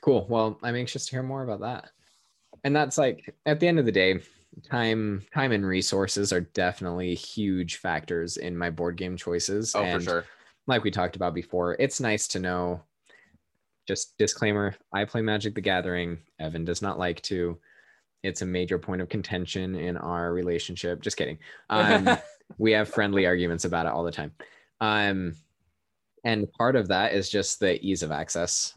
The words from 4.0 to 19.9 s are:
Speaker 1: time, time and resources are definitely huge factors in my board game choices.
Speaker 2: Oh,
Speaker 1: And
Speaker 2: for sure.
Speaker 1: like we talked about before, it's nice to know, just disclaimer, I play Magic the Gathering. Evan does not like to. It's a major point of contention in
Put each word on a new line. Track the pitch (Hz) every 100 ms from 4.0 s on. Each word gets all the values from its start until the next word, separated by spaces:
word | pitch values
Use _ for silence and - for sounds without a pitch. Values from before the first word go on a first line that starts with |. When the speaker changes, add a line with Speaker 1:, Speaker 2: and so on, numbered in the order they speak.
| 92 92 - _ _ - -
Speaker 1:
time, | 123 113 110 107 98 -
time | 151 135
and | 107 95
resources | 92 - 98 95 101 101
are | 92
definitely | 87 - 90 90 92 87 90 87
huge | - - 101 95 85 -
factors | 90 80 78 85 85 -
in | 90 87
my | 87
board | 80 87 85
game | 92 90
choices. | - 87 - 101 110
Speaker 2:
Oh, | 101
Speaker 1:
And | 95 87
Speaker 2:
for | 87
sure. | 87 - - _ _ -
Speaker 1:
like | 123
we | 104
talked | 92 90 92
about | 90
before, | 85 85 90 87 -
it's | 135 -
nice | 123 107 -
to | 95
know, | 92 90 87 90 - _ _ - _ _ _ _ _ _ -
just | 98 - -
disclaimer, | 107 - 107 104 101 - _
I | 98 104
play | 117
Magic | 110 107 107 107
the |
Gathering. | 98 92 90 90 87 82 - -
Evan | 80 82 82
does | 85
not | 101 -
like | 90 82
to. | - 95 87 82 _ _ _ _ _ _
It's | 95 -
a | 92
major | 90 90 92
point | - 92
of | 87
contention | 104 - 92 87 95 92 92
in | 87